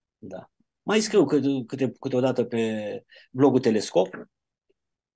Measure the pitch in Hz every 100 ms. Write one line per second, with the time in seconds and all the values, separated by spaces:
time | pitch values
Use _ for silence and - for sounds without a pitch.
0 | _ _ 90 - - _ _ _ - 214
1 | 214 208 143 147 139 135 117 127 131 -
2 | - 127 131 127 113 117 113 110 104 101
3 | - - - - 139 127 120 107 - 170
4 | 190 - - _ _ _ _ _ _ _
5 | _